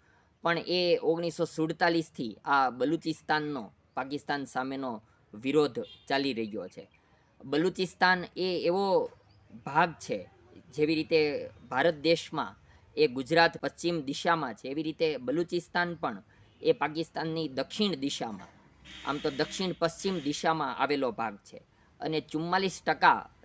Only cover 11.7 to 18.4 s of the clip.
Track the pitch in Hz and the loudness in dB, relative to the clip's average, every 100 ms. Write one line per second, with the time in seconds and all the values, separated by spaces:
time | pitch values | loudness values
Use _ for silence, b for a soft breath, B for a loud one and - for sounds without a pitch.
11.7 | 123 156 156 151 165 - 156 107 101 b | 2 2 4 4 2 0 -6 -6 -10 b
12.7 | b b - 151 123 127 165 170 - 139 | b b 2 2 2 0 4 4 2 -6
13.7 | - 165 170 135 - 180 165 143 107 131 | -4 -2 -2 -4 -2 0 0 0 -8 -8
14.7 | 143 160 156 160 139 123 147 170 175 - | -6 -4 0 0 0 -2 -2 0 -4 -2
15.7 | 175 175 165 156 101 - b b b - | -2 -2 -2 -6 -6 -14 b b b 0
16.7 | 160 165 156 165 - 160 160 156 131 135 | 2 0 -2 -6 -4 -4 -2 -4 -4 -4
17.7 | - 208 151 139 - 120 101 | 0 0 0 -4 -4 -8 -10